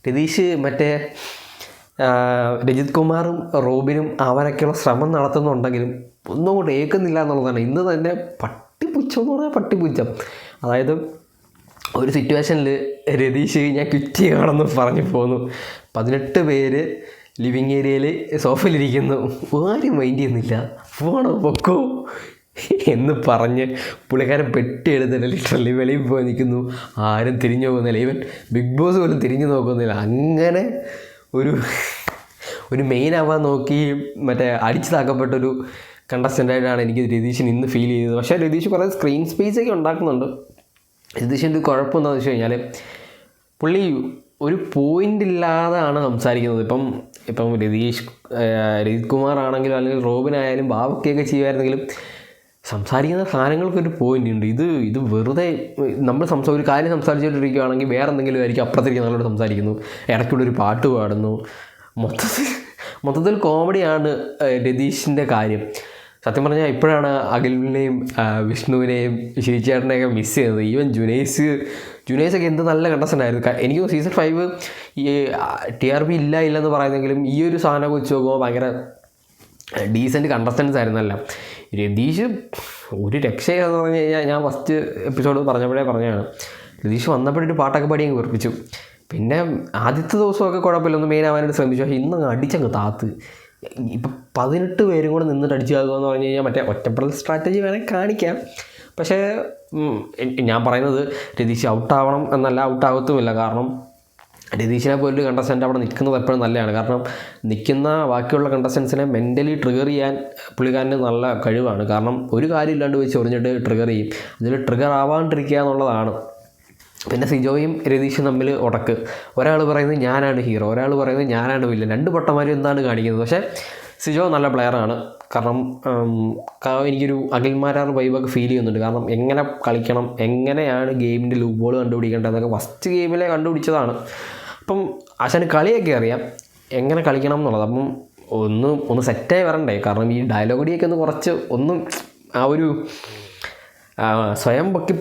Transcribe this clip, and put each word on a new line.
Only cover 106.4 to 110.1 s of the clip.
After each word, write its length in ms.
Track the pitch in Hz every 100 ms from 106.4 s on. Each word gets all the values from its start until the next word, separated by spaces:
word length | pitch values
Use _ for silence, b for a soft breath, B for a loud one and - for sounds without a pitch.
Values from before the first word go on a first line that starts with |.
നല്ലതാണ്. 320 | 117 117 110
കാരണം 320 | 107 113 123 123 B B B
നിൽക്കുന്ന 600 | 113 107 123 139 147 156 143
ബാക്കിയുള്ള 420 | 120 123 147 143
കണ്ടസ്റ്റൻസിനെ 560 | 135 127 131 131 139
മെൻ്റലി 500 | 139 120 120 123 147
ട്രിഗർ 320 | 147 127 127 139
ചെയ്യാൻ 320 | 143 139